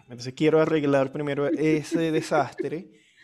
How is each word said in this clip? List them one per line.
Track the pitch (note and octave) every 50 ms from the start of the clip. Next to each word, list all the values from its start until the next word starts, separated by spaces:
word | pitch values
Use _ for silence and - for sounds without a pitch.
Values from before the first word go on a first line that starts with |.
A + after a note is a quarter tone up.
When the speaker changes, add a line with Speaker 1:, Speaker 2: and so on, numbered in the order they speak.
| _
Speaker 1:
entonces | - B2 A#2+ A#2+ B2+ B2+
quiero | - D#3 D#3 D3+ D#3+
arreglar | D#3 D#3 D#3+ D#3+ C#3+ C#3+ C#3 C#3 C3+ C3+
primero | - D3+ D3 C#3+ C#3 C#3 C#3+ C#3
ese | D#3+ C3+ D3+ D#3 D#3 D3+ C#3+ - D#3+ E3+ E3 D#3+
Speaker 2:
<laughs> | D#3
Speaker 1:
desastre | D#3+ D#3 - E3+ D3+ C#3 B2 - - - C#3 C#3+ E3 G3 - - _ _ _ _ _